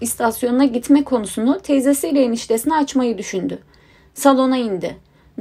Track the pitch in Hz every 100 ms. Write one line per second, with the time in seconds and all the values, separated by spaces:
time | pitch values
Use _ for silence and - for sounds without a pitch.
0 | 233 - 233 220 247 247 277 240 233 285
1 | 285 247 196 - 233 381 - 277 254 277
2 | 339 285 247 233 - 226 294 311 285 269
3 | 247 202 208 190 - - - _ _ _
4 | _ - 277 262 262 262 226 185 170 -
5 | _ _ _ -